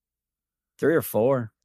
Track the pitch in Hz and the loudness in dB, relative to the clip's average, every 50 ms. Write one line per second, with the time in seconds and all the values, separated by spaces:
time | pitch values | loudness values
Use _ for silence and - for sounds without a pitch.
0 | _ _ _ _ _ _ _ _ _ _ _ _ _ _ _ - - 135 165 156 | _ _ _ _ _ _ _ _ _ _ _ _ _ _ _ -2 0 2 2 0
1 | 113 - - 107 110 127 139 127 117 104 _ _ - | -2 -2 -2 0 0 2 0 0 -4 -6 _ _ -14